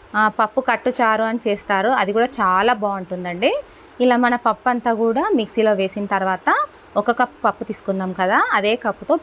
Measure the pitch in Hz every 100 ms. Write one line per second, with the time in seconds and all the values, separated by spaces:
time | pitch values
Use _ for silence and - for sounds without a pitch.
0 | - 208 214 214 214 - 254 220 254 -
1 | 226 214 220 226 220 202 - 196 208 254
2 | 196 214 247 262 196 185 220 233 202 196
3 | 180 185 180 175 254 554 - - - -
4 | 247 240 240 240 233 214 254 240 240 220
5 | 226 226 392 311 208 - 220 196 190 208
6 | 202 196 190 185 - 440 587 - - 202
7 | 208 233 247 - 220 - 220 208 - 190
8 | 185 185 185 254 440 226 202 233 220 -
9 | - 320